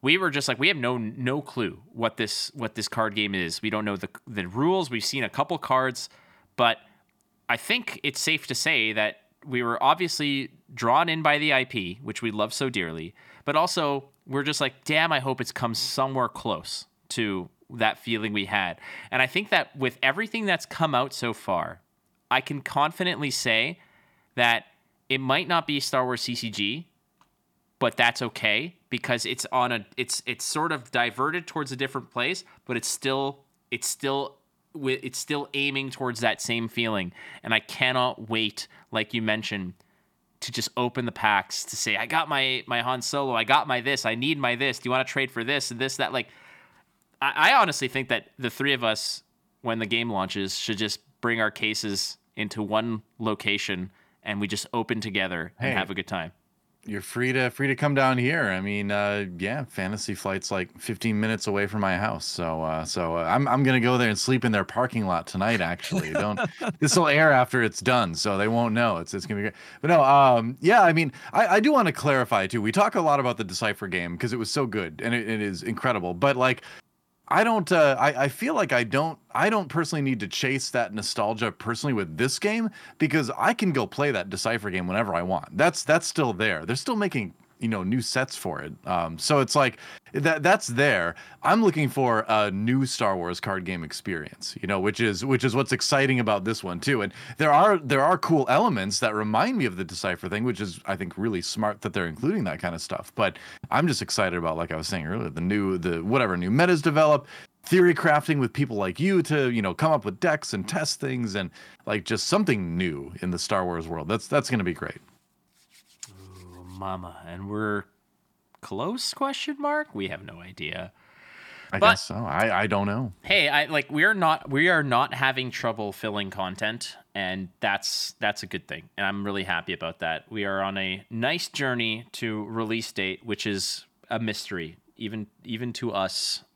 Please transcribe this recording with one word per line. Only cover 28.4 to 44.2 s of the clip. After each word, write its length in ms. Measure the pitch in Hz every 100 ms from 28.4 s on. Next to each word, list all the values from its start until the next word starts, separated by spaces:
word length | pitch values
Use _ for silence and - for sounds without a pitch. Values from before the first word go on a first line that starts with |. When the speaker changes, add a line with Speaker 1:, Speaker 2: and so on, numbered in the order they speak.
| 113 107 160 - _
Speaker 1:
because 380 | 123 - 120 -
it's 180 | 123 -
on 200 | 127 123
a, 140 | 117 101 -
it's, 260 | 123 -
it's 200 | - 120
sort 280 | - 156 160
of 180 | 156 120
diverted 540 | 123 120 117 139 170 170
towards 260 | 160 139
a 40 | 131
different 340 | 135 135 120
place, 340 | - 123 185 - -
but 120 | - 117
it's 120 | -
still, 520 | - 135 135 139 135 _ _ _
it's 160 | 117 -
still 500 | - 139 139 139 - _ _ _
wi-, 280 | 156 135 131
it's 160 | - -
still 320 | - 147 143
aiming 380 | 139 139 139 135
towards 300 | 127 127 113
that 200 | 117 107
same 280 | - 117 113
feeling. 440 | - 117 107 90 - - -
And 100 | -
I 80 | 110
cannot 680 | - - 127 127 127 - 107
wait, 380 | 113 107 - - - _
like 200 | 113 107
you 80 | 120
mentioned, 540 | 110 110 107 101 90 92 _ _ _ _ _ _
to 120 | -
just 160 | 117 - -
open 280 | 123 123
the 80 | 120
packs 520 | - 110 101 95 -
to 120 | - -
say, 200 | - 101
"I 100 | 117
got 220 | 160 156
my, 360 | 143 131 127 -
my 140 | 120
Han 220 | 120 131
Solo, 320 | 117 143 139
I 100 | 117
got 220 | 113 139 143
my 140 | 127
this, 260 | 120 139 117
I 80 |
need 240 | 113